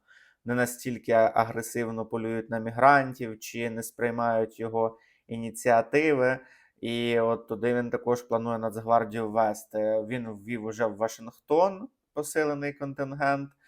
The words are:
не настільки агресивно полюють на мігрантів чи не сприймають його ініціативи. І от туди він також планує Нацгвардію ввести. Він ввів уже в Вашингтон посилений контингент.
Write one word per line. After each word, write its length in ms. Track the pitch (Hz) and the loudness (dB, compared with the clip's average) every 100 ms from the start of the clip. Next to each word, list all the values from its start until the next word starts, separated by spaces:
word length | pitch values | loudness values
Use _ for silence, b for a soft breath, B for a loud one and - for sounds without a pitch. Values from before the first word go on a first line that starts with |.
| b b b b | b b b b
не 100 | 113 | -4
настільки 580 | 123 120 - 131 117 - | 0 0 -2 -8 -6 2
агресивно 920 | 113 110 117 113 113 110 120 113 113 110 | 4 6 4 2 -2 -6 -4 -4 -4 -6
полюють 440 | 113 110 113 113 | -4 -4 -4 -4
на 80 | 113 | -6
мігрантів 800 | 113 117 131 143 131 131 120 110 | -6 4 6 6 2 -6 -10 -10
чи 300 | - 117 117 | -10 -6 -6
не 120 | 113 | -6
сприймають 800 | 113 - 120 117 117 113 110 - | -10 -4 -4 0 0 0 0 -4
його 380 | 113 113 113 113 b b _ | -4 0 -2 -2 b b _
ініціативи. 1120 | 117 113 110 123 117 113 147 156 139 127 131 b b b _ | -10 -8 -4 4 4 4 2 4 4 4 0 b b b _
І 400 | 117 120 120 117 | -6 -2 2 2
от 280 | 113 113 - | 2 0 -4
туди 260 | 110 117 | -4 0
він 160 | 120 120 | 0 0
також 320 | 120 120 120 | -4 0 -2
планує 360 | - 113 117 113 | 0 -2 -2 -2
Нацгвардію 720 | 110 107 113 117 110 110 110 | -4 -6 2 2 2 -4 -2
ввести. 760 | 110 110 107 - 107 107 110 107 | 2 2 0 -6 -2 0 0 -2
Він 220 | 127 113 | -6 -8
ввів 320 | 101 101 120 | -12 -8 -6
уже 220 | 107 107 113 | -6 -2 -2
в 100 | 101 | 0
Вашингтон 920 | 113 - 113 - _ 151 190 190 240 _ _ | -4 -4 -14 -18 _ 4 4 2 -12 _ _
посилений 580 | - 147 160 151 143 143 | -10 -4 0 0 -2 -6
контингент. 760 | 143 139 139 135 139 139 139 139 _ | -6 -10 -6 -6 -2 0 0 -4 _